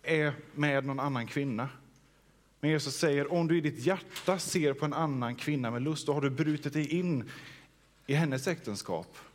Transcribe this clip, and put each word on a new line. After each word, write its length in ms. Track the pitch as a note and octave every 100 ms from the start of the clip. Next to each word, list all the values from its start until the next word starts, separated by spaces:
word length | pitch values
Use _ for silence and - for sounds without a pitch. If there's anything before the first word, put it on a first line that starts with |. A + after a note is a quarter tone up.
är 300 | - D#3+ D3+ - -
med 300 | D3 D3 C#3
någon 160 | C3+ C3+
annan 260 | C#3 C3 A2+
kvinna. 420 | - C#3 A2 C3 - - - _ _ _ _ _ _
Men 100 | D3
Jesus 260 | D#3 C#3 C3
säger, 360 | E3 C#3+ C#3+
om 160 | F3 E3
du 100 | E3+
i 20 |
ditt 180 | D3+ D3
hjärta 600 | C3 F#3 - - - F#3
ser 340 | - F#3 D3
på 120 | C#3
en 80 | D3+
annan 440 | C#3 D#3+ C3 A#2+ A#2+
kvinna 340 | - D3 A#2+
med 120 | A#2+
lust, 240 | C#3 D#3 -
då 60 |
har 80 | D3
du 100 | C#3
brutit 420 | B2+ D#3 D3+ D3
dig 260 | D3+ C#3+ E3
in 320 | F3+ C#3+ G#2+ - - - - _ _ _ -
i 80 |
hennes 320 | C#3+ E3 C3+ F#3+
äktenskap 680 | E3 - G2+ - E2+ E2+ - -